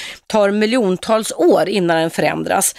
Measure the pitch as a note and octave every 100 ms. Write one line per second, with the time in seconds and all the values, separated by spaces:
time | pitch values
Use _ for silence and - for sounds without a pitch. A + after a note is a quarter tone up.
0 | - - - G#3+ G3+ G#3 G#3+ B3+ G3+ F3+
1 | - A3 G#3+ - E4+ F#3+ D#3+ G#3 E3+ D#3+
2 | E3 - D3 D#3+ D#3+ F#3+ -